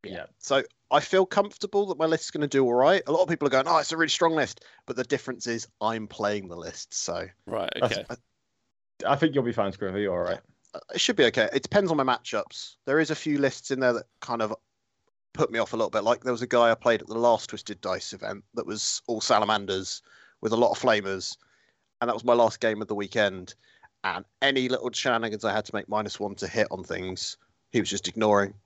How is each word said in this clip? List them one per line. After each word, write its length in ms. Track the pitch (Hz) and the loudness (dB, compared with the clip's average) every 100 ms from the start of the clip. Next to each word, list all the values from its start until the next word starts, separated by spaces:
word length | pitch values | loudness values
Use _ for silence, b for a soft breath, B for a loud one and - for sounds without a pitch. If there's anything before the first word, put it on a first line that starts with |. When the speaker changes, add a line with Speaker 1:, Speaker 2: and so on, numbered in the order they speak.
Speaker 1:
yeah. 80 | 92 | -12
Speaker 2:
Yeah. 140 | 87 - _ | -12 -14 _
Speaker 1:
So 240 | - 139 - _ _ | 0 0 0 _ _
I 80 | 147 | 2
feel 240 | - 190 185 | 4 4 4
comfortable 640 | - 202 - 208 202 202 | 2 0 -4 -2 -2 -2
that 100 | 151 | 0
my 80 | 160 | 2
list 200 | 160 - | 0 -2
is 60 | |
gonna 160 | 151 147 | -4 0
do 160 | 139 131 | 4 4
all 80 | |
right. 280 | 120 139 190 - | 6 6 4 2
A 40 | |
lot 100 | 160 | 0
of 60 | 180 | 2
people 180 | 165 143 | 2 2
are 40 | |
going, 160 | 165 165 | 2 4
"Oh, 100 | 160 | 2
it's 120 | 143 | 2
a 60 | 160 | -2
really 120 | 160 | 0
strong 240 | - 165 160 | 2 2 2
list," 280 | 131 - b b - | -2 -4 b b -10
but 100 | 123 | -6
the 80 | |
difference 420 | 123 135 - 123 120 | -2 -2 -4 -8 -6
is 200 | 117 - _ | -6 -8 _
I'm 260 | 107 113 107 | -2 -2 -8
playing 400 | - 104 104 95 | -4 -2 -2 -6
the 80 | 85 | -12
list. 360 | 82 - - | -12 -12 -10
So 340 | - - 87 92 _ - | -8 -6 -6 -8 _ -8
Speaker 3:
Right, 260 | 110 92 - | -6 -4 -2
Speaker 2:
That's 160 | 120 101 | 0 -2
Speaker 3:
okay. 80 | - | -6
Speaker 1:
I, 60 | 123 _ _ _ _ _ _ _ _ 98 | -16 _ _ _ _ _ _ _ _ -2
Speaker 2:
I 100 | 143 | 2
think 180 | 160 139 | 2 0
you'll 80 | |
be 80 | 120 | -2
fine, 200 | 117 101 | 0 -2
Scriver. 260 | 92 98 95 | -2 -6 -2
You're 140 | 101 | -2
all 100 | 90 | -2
right. 160 | 87 87 _ _ _ | -2 -4 _ _ _
Speaker 1:
Uh, 60 | - - - | -18 -10 -2
it 60 | |
should 140 | - 202 | 0 4
be 80 | 123 | 4
okay. 240 | 117 107 | 4 0
It 100 | 139 | 0
depends 280 | - 202 190 | 2 2 2
on 60 | 156 | 2
my 60 | |
matchups. 720 | 131 120 - 110 - - - - - | 2 0 -2 -6 -6 -12 -16 -14 0
There 140 | 147 | 0
is 120 | 151 | 2
a 40 | 156 | -2
few 240 | 160 147 | -2 0
lists 320 | 139 - - | 0 -2 -6
in 80 | 131 | 0
there 120 | 127 | 2
that 120 | 117 - _ | 2 -6 _
kind 200 | - 117 | -8 -2
of 140 | 107 104 _ _ _ _ _ _ _ | -2 -4 _ _ _ _ _ _ _
put 180 | - 151 | -2 0
me 80 | 113 | 0
off 140 | 107 | -2
a 20 | 113 | 0
little 140 | 107 | 0
bit. 120 | 110 | 0
Like, 200 | 107 120 | 0 0
there 80 | 127 | 0
was 80 | 120 | -4
a 60 | 120 | 0
guy 240 | 120 117 | 4 4
I 20 | 113 | 4
played 260 | 123 113 | 2 2
at 60 | - | 0
the 100 | 110 | 2
last 320 | 120 110 - | 4 4 0
Twisted 300 | 107 - 98 | -12 -12 -10
Dice 320 | 92 90 - | -6 -6 -6
event 300 | 98 - 98 _ 117 | -10 -10 -10 _ -10
that 100 | - | -8
was 380 | 104 - - - | -6 -4 -6 -6
all 160 | 110 | -4
salamanders 800 | - 107 104 107 98 95 92 - b b b b | 2 2 4 0 0 -6 -6 -12 b b b b
with 100 | 110 | -2
a 40 | 117 | 2
lot 140 | 120 | 2
of 80 | - | 2
flamers, 580 | 131 110 98 95 - - _ _ _ _ _ _ | 2 2 0 -6 -8 -12 _ _ _ _ _ _
and 80 | 120 | -4
that 40 | 110 | -2
was 80 | |
my 100 | 120 | 2
last 260 | 120 113 - | 4 4 2
game 220 | 113 107 | -2 -2
of 60 | 104 | -4
the 80 | 104 | -6
weekend. 580 | 98 113 101 95 90 - b b b _ | -4 2 0 0 -14 -18 b b b _
And 220 | 98 87 - _ | -6 -6 -10 _
any 260 | 139 135 127 | 0 2 0
little 220 | 127 - | -2 -4
shenanigans 540 | - 135 113 113 104 110 | -4 0 0 -2 -4 -2
I 80 | |
had 120 | 104 107 | -2 -4
to 100 | 104 | -8
make 120 | - | -4
minus 320 | 104 104 - | -4 -4 -8
one 140 | 101 101 | -10 -8
to 120 | 92 | -6
hit 200 | 113 104 | -2 -2
on 120 | 92 | -4
things, 540 | 90 92 92 92 - - _ _ _ | -8 -8 -6 -8 -10 -12 _ _ _
he 100 | 120 | -2
was 100 | 104 | -2
just 160 | 101 - | -4 -6
ignoring 480 | 113 107 104 98 101 | 0 4 4 2 -6